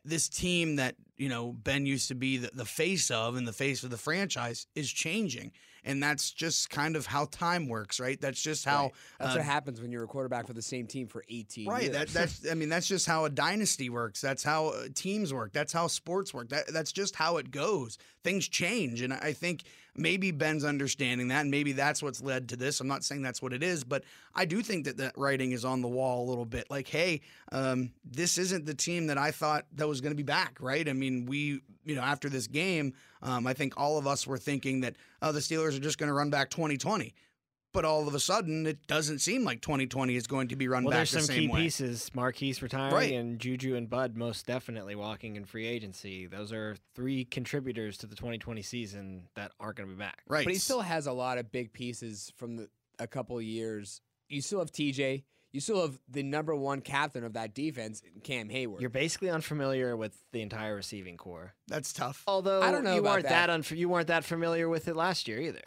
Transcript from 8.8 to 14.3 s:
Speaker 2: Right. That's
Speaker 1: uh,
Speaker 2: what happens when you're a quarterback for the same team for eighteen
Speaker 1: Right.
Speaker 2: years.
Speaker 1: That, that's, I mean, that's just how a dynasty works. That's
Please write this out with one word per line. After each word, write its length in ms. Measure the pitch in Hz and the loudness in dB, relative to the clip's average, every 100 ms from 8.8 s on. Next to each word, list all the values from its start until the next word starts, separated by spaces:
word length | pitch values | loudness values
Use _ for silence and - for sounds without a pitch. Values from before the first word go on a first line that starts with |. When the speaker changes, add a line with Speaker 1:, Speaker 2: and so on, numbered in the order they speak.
Speaker 2:
Right. 80 | 139 - - - | 4 0 -16 -4
That's 140 | 139 | 0
Speaker 1:
uh, 40 | 131 | 2
Speaker 2:
what 60 | 147 | 4
happens 360 | 143 135 113 | 2 0 -6
when 100 | 120 | -6
you're 140 | 120 113 | -6 -4
a 20 | |
quarterback 400 | 139 131 123 113 | -4 -2 -2 -4
for 60 | |
the 80 | 113 | -6
same 260 | 113 127 117 | -6 -4 -4
team 200 | 135 120 | -6 -6
for 180 | 117 - | -8 -10
eighteen 400 | 117 107 - 110 | -10 -10 -6 -2
Speaker 1:
Right. 160 | 240 | 0
Speaker 2:
years. 100 | 202 | 0
Speaker 1:
That, 140 | 135 151 | 0 0
that's, 420 | 160 170 - 151 | 2 2 0 -2
I 40 | |
mean, 160 | 165 151 | 0 2
that's 180 | 170 170 | 0 2
just 180 | 190 - | 2 2
how 200 | 160 156 | 4 2
a 40 | |
dynasty 600 | 139 151 202 208 - 127 | 2 2 4 2 2 0
works. 320 | 120 117 - | -2 -2 -2
That's 220 | 135 | -2